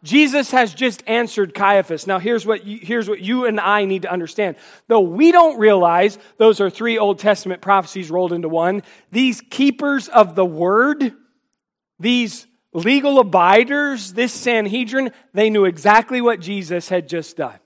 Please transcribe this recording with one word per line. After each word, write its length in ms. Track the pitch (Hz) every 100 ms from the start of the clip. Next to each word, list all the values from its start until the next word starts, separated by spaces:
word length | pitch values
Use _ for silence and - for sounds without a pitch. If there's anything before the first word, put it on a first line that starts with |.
Jesus 480 | 151 254 302 277 269
has 220 | 254 233 151
just 260 | 254 190 -
answered 480 | 226 233 - 190 -
Caiaphas. 500 | 202 202 190 160 185
Now, 140 | 190
here's 260 | 190 233 190
what 200 | 214 185
you, 120 | 214
here's 300 | 180 233 202
what 100 | 202
you 260 | 185 254 247
and 140 | 214
I 260 | 190 208 196
need 180 | 190
to 80 | 175
understand. 460 | 180 165 - 202 165 - - _
Though 120 | 226
we 320 | 185 175 320
don't 260 | 349 330 254
realize 640 | 214 202 175 170 202 190 - _
those 240 | 220 208
are 80 | 196
three 300 | - 233 226
Old 180 | 208 196
Testament 440 | 202 196 190 180
prophecies 500 | 190 196 180 190 170
rolled 200 | 170 180
into 160 | 170 165
one, 360 | 165 170 202 - _ _
these 300 | 208 262 233
keepers 680 | - - 277 277 285 277 196
of 280 | 240 202 165
the 100 | 185
word, 680 | 156 175 208 269 294 262 - _ _ _ _ _ _ _ _
these 460 | 196 247 226 - - _ _
legal 440 | 165 180 277 277 277
abiders, 960 | 214 185 175 202 247 285 285 262 190
this 200 | 190 247
Sanhedrin, 800 | - 247 233 208 226 233 262 262 - _
they 160 | 190 220
knew 160 | 214 190
exactly 560 | 170 196 214 226 254
what 200 | 240 220
Jesus 480 | 170 202 165 175 -
had 200 | 185 147
just 280 | 170 156 -
done. 200 | 135 -